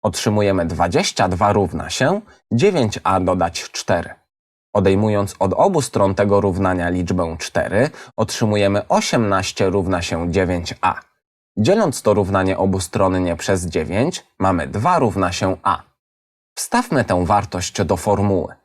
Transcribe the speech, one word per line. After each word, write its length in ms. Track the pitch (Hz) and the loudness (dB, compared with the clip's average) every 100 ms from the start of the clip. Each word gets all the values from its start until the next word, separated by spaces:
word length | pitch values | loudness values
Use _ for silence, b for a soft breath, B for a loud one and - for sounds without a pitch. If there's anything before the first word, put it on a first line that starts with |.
Otrzymujemy 600 | 107 - - 107 101 95 85 | -4 -2 -2 2 2 2 0
dwadzieścia 600 | 82 87 120 202 - 95 | -2 0 0 -2 0 -2
dwa 260 | 90 104 | 2 2
równa 360 | 104 92 85 78 | 2 0 -4 -8
się 320 | - 135 202 - b _ | -2 0 0 -4 b _
dziewięć 480 | 117 190 180 113 - | 2 2 2 0 -2
a 160 | - 95 | 0 0
dodać 520 | 92 90 85 - - | 2 0 0 -4 -10
cztery. 480 | - - 90 82 - _ _ _ _ _ | -12 -2 -2 -2 -14 _ _ _ _ _
Odejmując 640 | 104 95 98 107 104 104 - | 0 2 4 2 0 -2 -2
od 140 | 98 | -2
obu 280 | - 175 175 | 2 2 2
stron 340 | 131 110 98 95 | -2 0 0 2
tego 260 | 101 101 | 2 4
równania 480 | 101 90 95 90 87 | 2 0 0 0 0
liczbę 480 | 90 87 90 85 82 | -2 -2 -2 -2 -6
cztery, 500 | - - - 98 143 B B - | -6 -4 0 0 0 B B -6
otrzymujemy 680 | 110 - 110 104 101 101 - | -4 -2 0 2 2 0 0
osiemnaście 840 | 202 214 143 107 95 95 - 95 | 0 0 0 2 0 -2 -2 0
równa 320 | 95 90 90 | 0 0 -2
się 300 | 87 82 87 | -2 -4 -2
dziewięć 440 | 85 90 90 82 - | 0 0 -2 -4 -4
a. 200 | 92 - - _ _ _ _ - | -4 -4 -10 _ _ _ _ -2
Dzieląc 440 | 110 208 190 - | 2 4 2 0
to 120 | - | 0
równanie 440 | 104 92 98 92 95 | 2 2 0 0 0
obustronnie 760 | 95 95 90 - 95 92 90 82 | 0 0 -4 0 0 2 -2 -4
przez 300 | - 98 87 | -2 -2 0
dziewięć, 600 | 85 78 92 143 - - _ | -4 -2 0 -2 -4 -14 _
mamy 280 | 95 90 69 | 0 0 -2
dwa 320 | 101 135 175 | -2 0 2
równa 320 | 123 95 90 | 2 0 -2
się 260 | 92 95 92 | 0 -2 -2
a. 200 | 101 87 - _ _ _ _ _ _ - | -2 -4 -6 _ _ _ _ _ _ -12
Wstawmy 480 | - 233 240 147 107 | -2 -2 0 0 2
tę 200 | 90 90 | 0 2
wartość 580 | 104 101 90 87 - | 2 0 -6 -6 -4
do 140 | 87 92 | -2 0
formuły. 580 | - 98 101 95 - - | 0 2 2 0 -2 -12